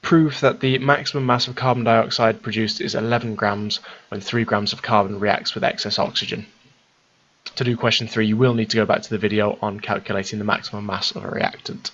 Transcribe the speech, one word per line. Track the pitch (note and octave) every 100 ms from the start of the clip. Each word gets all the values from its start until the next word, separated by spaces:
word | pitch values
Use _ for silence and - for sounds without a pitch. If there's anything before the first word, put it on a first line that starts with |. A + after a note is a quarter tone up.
prove | - E3 D#3 C#3
that | C3+ -
the | C3 B2+
maximum | C3+ C#3+ C#3+ D3 B2+
mass | B2 B2+
of | -
carbon | B2+ B2
dioxide | A#2 A2+ - - A2+ A2
produced | - G#2+ A2 -
is | A2 G#2+
eleven | A2+ A#2+ A#2+ G#2+
grams | G#2 G#2 G#2 - - - -
when | G#2
three | G2 A#2+ A2+
grams | G#2 G#2
of | -
carbon | - A2 G2 G2+
reacts | G#2 G2 -
with | - A#2+
excess | - G#2 F#2
oxygen. | G2+ - - A2+ G#2+ _ _ _ _ _ _ _ _ _ - -
To | B2
do | A#2+
question | A#2+ - A2+
three, | A#2 A2
you | G#2+
will | B2+
need | A#2 A2
to | A2+
go | G2+
back | G#2
to | -
the | G#2+
video | G#2 G#2+ G#2 -
on | G#2 G2+
calculating | - G2+ - G2 G2 G#2+
the | G#2
maximum | G#2+ - G#2 G#2
mass | F#2+ -
of | - -
a |
reactant. | - - - - - -